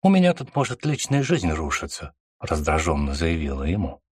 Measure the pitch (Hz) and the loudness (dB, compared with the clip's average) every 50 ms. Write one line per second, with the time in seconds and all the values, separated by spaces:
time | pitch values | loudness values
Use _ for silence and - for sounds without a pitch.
0 | - 190 196 190 180 180 180 - 131 - _ 147 135 - 123 - - 151 151 - | 6 6 6 6 6 4 2 0 -4 -6 _ -2 -2 -2 -4 -4 -2 -2 -2 -2
1 | - - 139 139 135 127 175 151 - 85 78 78 78 71 - - - - - - | -2 0 0 0 2 2 0 0 2 0 -2 -2 -2 -4 -4 -4 -6 -8 -10 -12
2 | - 71 _ _ _ _ _ _ - - 85 76 76 76 78 78 78 85 80 73 | -14 -16 _ _ _ _ _ _ -4 -4 -2 -2 0 0 0 0 2 0 0 0
3 | 73 69 69 71 82 82 82 82 78 69 67 65 67 73 90 104 95 76 - - | 0 -2 -2 0 0 0 0 0 -2 -4 -4 -4 -2 -2 -2 -2 -2 -4 -6 -12
4 | _ _ | _ _